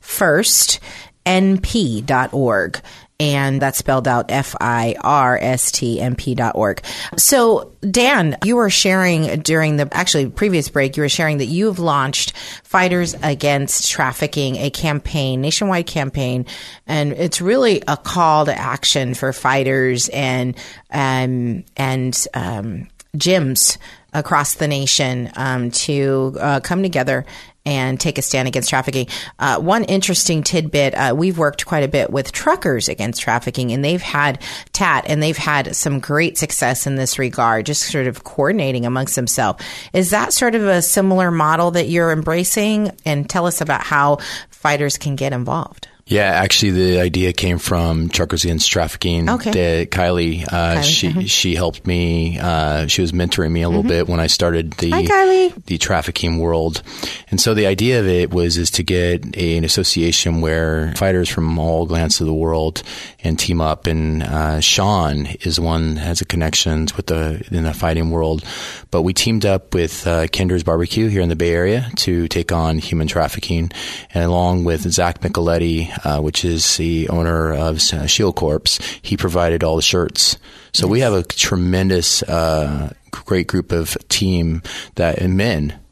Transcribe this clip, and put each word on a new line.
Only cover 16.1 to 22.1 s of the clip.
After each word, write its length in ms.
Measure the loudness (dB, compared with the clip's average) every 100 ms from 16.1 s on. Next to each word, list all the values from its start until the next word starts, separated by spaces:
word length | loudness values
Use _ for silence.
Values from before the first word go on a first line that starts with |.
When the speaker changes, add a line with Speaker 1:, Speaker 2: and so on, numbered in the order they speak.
| -2 -2 -2 -6 -10 -18 -20 -4
Speaker 1:
And 240 | -2 -2
it's 300 | -2 -2 -2
really 420 | 0 2 4 2 0
a 80 | -4
call 480 | -2 2 4 4 2
to 120 | -2
action 560 | -4 -2 0 0 -2 -2
for 180 | -4
fighters 720 | -2 0 2 2 2 2 0 -2
and, 480 | -2 -2 0 -2 -6 -12 -20 -6
um, 760 | 0 2 2 0 0 -2 -4 -8 -4
and, 520 | -2 0 -2